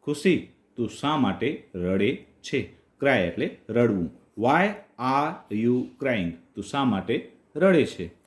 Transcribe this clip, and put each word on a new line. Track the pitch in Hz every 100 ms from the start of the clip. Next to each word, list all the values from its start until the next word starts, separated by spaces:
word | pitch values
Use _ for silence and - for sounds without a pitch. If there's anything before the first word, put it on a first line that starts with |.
ખુશી, | - 151 196 156 - _ _ -
તું | 113
શા | - 139 151
માટે | 110 92 120 165 -
રડે | 92 90 95 104 160 - _
છે? | - 131 101 - _ _
ક્રાય | 135 123 87
એટલે | 90 151 - -
રડવું. | 113 120 98 80 - _ -
Why | 113 156 202 202 - -
are | 127 135 151 185 -
you | 104 117 123 - -
crying? | 135 117 87 82 _
તું | -
શા | - 143
માટે | 131 101 90 127 - - _ 151
રડે | 185 175 117
છે? | - 90 -